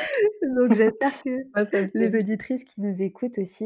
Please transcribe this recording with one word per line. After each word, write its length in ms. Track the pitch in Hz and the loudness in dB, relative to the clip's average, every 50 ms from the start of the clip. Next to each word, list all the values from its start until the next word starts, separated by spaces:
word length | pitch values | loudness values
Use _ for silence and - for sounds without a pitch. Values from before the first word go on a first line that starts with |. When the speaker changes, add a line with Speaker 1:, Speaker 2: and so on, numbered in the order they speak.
| 622 622 554 508 415 427 415 - | -2 -2 0 2 2 2 2 0
Speaker 1:
Donc 320 | 349 262 254 247 247 233 220 | -4 -2 2 4 4 4 6
j'espère 360 | 208 220 220 220 - 277 277 277 - - | 6 4 2 2 2 -2 -2 -2 -4 -6
que 60 | 262 254 262 269 - - | -6 -6 -6 -6 -4 -2
Speaker 2:
Ouais, 100 | 202 208 | -2 -2
ça 160 | 208 - 202 | 0 0 -2
me 80 | 190 190 | 0 0
fait 100 | - 220 | 0 0
Speaker 1:
les 160 | 226 214 220 | 0 2 2
Speaker 2:
rire. 0 | 220 | 0
Speaker 1:
auditrices 440 | 196 202 220 208 - - 262 247 - | 0 0 -2 -4 -4 -4 -6 -6 -6
qui 180 | _ - 202 | _ -10 -6
nous 200 | 196 202 190 185 | -6 -4 -4 -2
écoutent 360 | 196 180 196 - 247 247 240 208 | -4 -4 -4 -6 -8 -6 -6 -6
aussi, 260 | 190 180 - - 220 | -8 -8 -6 -6 -4